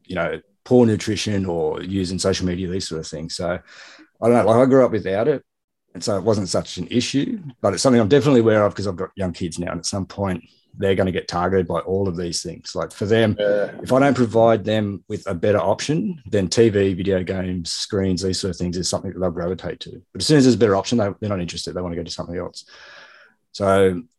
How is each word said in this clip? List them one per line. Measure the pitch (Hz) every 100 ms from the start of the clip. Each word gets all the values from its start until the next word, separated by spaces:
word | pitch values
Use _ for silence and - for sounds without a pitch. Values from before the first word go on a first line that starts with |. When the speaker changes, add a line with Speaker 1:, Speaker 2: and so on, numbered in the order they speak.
| -
Speaker 1:
you | 90
know, | 82 78 - _
poor | - 123 117
nutrition | 104 - 101 - 101 95
or | 85 78 80
using | 85 95 90 92
social | 95 92 92
media, | 87 92
these | 95 -
sort | 80
of | 80
things. | 78 80 -
So | 90 87 - - - - - _
I | 113
don't | 120
know, | 98
like, | 113
I | 131
grew | 135
up | 123
without | 107 92 98 127
it. | 135 - _ _ _ _
And | 90
so | 98 101
it |
wasn't | 95 107 92
such | 98 85 -
an | 85
issue, | 120 120 135 - 220 151 -
but | 104
it's | 87
something | - 120
I'm | 104
definitely | 143 139 131
aware | 113 107
of | 104
'cause | - 101
I've | 87
got | 92 -
young | 92
kids | 82 90 80
now. | 87
And | 82
at | -
some | 101 90
point, | - 98 90 - _ _ -
they're | 98
gonna | 95 95
get | 92 -
targeted | 87 90 95 87
by | 85
all | 87 95 98
of | 85
these | 87 82
things. | 87 80 - 90
Like, | 82
for | - 101
them, | 113 110 104
Speaker 2:
Yeah. | 104 104 95 -
Speaker 1:
if | -
I | 127
don't | 139
provide | 127 117 110 113 110
them | 95 107 104 98 -
with | 104 -
a |
better | 87 107 101
option, | 87 113 - 160 214 165 -
then | 104 92
T | - 117
V, | 101 98
video | 90 95 95
games, | 87 95 90 90 82
screens, | - - 101 95 90
these | 95 92
sort | 98
of | 87
things | 90 87
is | 85
something | 90 92
that | 85
they'll | 90
gravitate | 82 85 92 87 -
to. | - - -
But | 107
as | -
soon | 151
as |
there's | 131
a | 110
better | 110 98
option, | - 120
they, | 101 92
they're | 104
not | 98
interested. | 85 80 -
They | 82
wanna | 90 82
go |
to | 82
something | - 82 87
else. | 87 - - - - - - - _ _ _
So | - 98 98 95 90 -